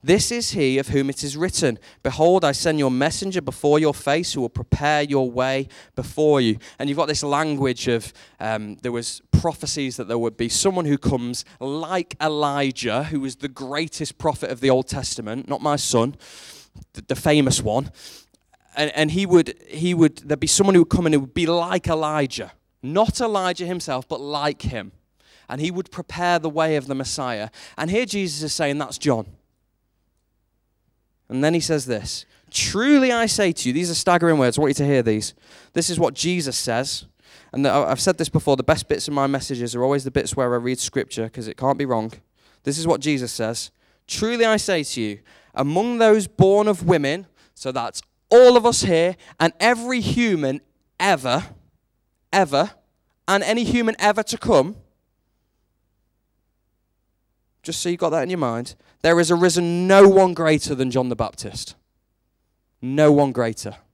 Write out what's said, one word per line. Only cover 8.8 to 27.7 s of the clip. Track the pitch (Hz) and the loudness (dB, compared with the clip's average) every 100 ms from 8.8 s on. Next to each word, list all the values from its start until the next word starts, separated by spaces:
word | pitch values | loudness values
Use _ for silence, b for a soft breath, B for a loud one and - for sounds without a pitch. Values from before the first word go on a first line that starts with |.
there | 127 | -8
was | 120 117 - _ | -8 -8 -14 _
prophecies | - 170 - 147 151 135 120 | 0 0 -6 -8 -6 -6 -8
that | 101 | -6
there | 117 | -2
would | 117 110 | -2 -4
be | 113 | -4
someone | - 196 180 | 0 -2 -2
who | 156 143 | -2 -2
comes | - 135 120 123 - b | 0 -2 -4 -8 -12 b
like | 131 147 160 185 170 - | -8 -6 -4 -6 -6 -6
Elijah, | 156 151 147 143 139 127 120 113 | -4 -2 -2 0 -2 -2 -4 -4
who | 156 156 | -4 -6
was | 135 120 | -8 -10
the | 143 | -12
greatest | 127 131 143 165 - 151 - | -10 -8 -6 -8 -8 -10 -4
prophet | 160 131 - | -4 -4 -8
of | 120 | -2
the | 131 | 2
Old | 127 127 | 2 0
Testament, | - 123 - 107 120 - | -8 -8 -8 -8 -10 -8
not | 139 | -4
my | 147 147 | -2 -2
son, | - 120 120 143 B B B B B - - | 0 2 2 -4 B B B B B -20 -20
the, | - | -20
the | - 127 | -8 -4
famous | 160 151 131 - | 2 4 4 0
one. | 104 113 135 B B B B B _ _ _ - | -2 -4 -6 B B B B B _ _ _ -4
And, | 151 143 | -4 0
and | 156 | 0
he | 170 | 0
would, | 196 175 - - - | 4 4 2 -6 -16
he | 156 175 | -4 -2
would, | 175 156 - 139 | 4 2 2 -6
there'd | 147 | -2
be | 151 | 0
someone | - 196 | 2 6
who | 185 | 6
would | 165 | 6
come | - 165 | 2 2
and | |
it | 151 | 0
would | 135 | 0
be | - 165 | -2 0
like | 170 170 190 - | 0 0 -2 -2
Elijah. | 160 151 151 139 - 92 _ _ _ | -2 0 -2 -2 -6 -14 _ _ _
Not | 127 170 220 - | -4 0 0 0
Elijah | 233 202 185 175 175 | -2 -2 -2 -4 -6
himself, | 180 160 127 135 | -8 -6 -8 -6
but | 139 | -10
like | 143 147 147 147 | -6 -4 -4 -4
him. | - 117 98 _ _ _ b b b | -8 -8 -12 _ _ _ b b b
And | 127 | -8
he | 160 | -6
would | 180 180 | -6 -10
prepare | - 160 - 175 175 | -12 -12 -4 0 0
the | 160 | -2
way | 151 160 | -2 0
of | 151 135 | 0 -2
the | |
Messiah. | 135 131 - 127 110 110 B B | -8 -6 -6 -6 -6 -8 B B